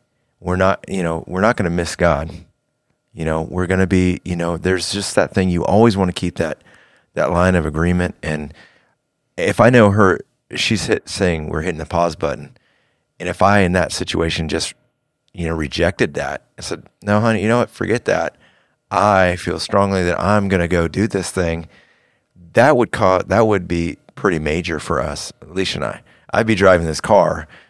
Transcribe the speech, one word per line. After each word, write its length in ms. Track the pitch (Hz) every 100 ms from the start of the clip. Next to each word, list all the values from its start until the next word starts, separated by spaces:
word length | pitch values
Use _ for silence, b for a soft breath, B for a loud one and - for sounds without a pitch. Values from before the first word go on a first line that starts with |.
| _ _ _ _
we're 160 | 90
not, 280 | 90 95 - -
you 160 | 95
know, 200 | 85 82 -
we're 140 | 92
not 140 | 107 123
gonna 120 | 87
miss 260 | 87 82
God. 360 | - 85 71 82 - - _ _ _ _ _ _
You 120 | -
know, 160 | 80 80
we're 260 | 78 90 90
gonna 200 | 95 90
be, 340 | 92 90 87
you 120 | -
know, 220 | 87 85 82
there's 340 | 90 92 -
just 240 | 101 -
that 180 | - 80
thing, 160 | 98 92
you 140 | 87
always 300 | - 104 117
wanna 180 | 98 90
keep 220 | - 87
that, 280 | - 80 - b b b b b
that 180 | - 73
line 240 | 87 92
of 100 | 90
agreement. 500 | 76 76 87 87 90 -
And 300 | 78 76 73 b b b b b _ _ _ -
if 220 | 90 -
I 100 | 113
know 220 | 123 104
her, 280 | 101 95 82 - _ _
she's 300 | - - 104
hit, 220 | 87 101 -
saying 400 | - 92 80 78
we're 120 | 80
hitting 180 | 87 80
the 60 |
pause 300 | 76 85 85
button. 420 | 78 76 65 71 _ _ _ _ _ _ -
And 100 | 87
if 120 | 87
I, 180 | 95 104
in 140 | 90
that 180 | 90 85
situation, 580 | - 87 - 82 - 78
just, 240 | 82 - - _ _ _ _ _
you 140 | 92 82
know, 80 |
rejected 600 | 80 71 - 87 - 98
that, 260 | 71 69 71 _ -
I 40 |
said, 220 | - 90 - _
"No, 200 | 104 104
honey, 200 | 113 107
you 60 | 107
know 120 | 120
what? 100 | 101
Forget 360 | - 95 120
that. 300 | - 85 82 - b b b b -
I 480 | 95 104 95 90 87
feel 220 | 90 82
strongly 440 | - 101 98 95
that 160 | 87 -
I'm 300 | 90 104 98
gonna 180 | 92 85
go 200 | 87 82
do 200 | 92 107
this 240 | 98 90
thing." 360 | 95 85 82 87 b b b b b b 92 87
That 220 | 110 135
would 160 | 127 110
ca-, 300 | - 98 92 -
that 200 | 101 110
would 200 | 101 85
be 300 | 85 85 - _
pretty 240 | - 101 82
major 400 | 76 82 85 78
for 200 | - 73
us, 320 | 73 73 - -
Alicia 360 | - 92 92 -
and 80 |
I. 160 | 57 - b b b
I'd 140 | 104 113
be 80 |
driving 300 | 98 95 90
this 140 | 82 76
car, 480 | - 101 82 80 78 b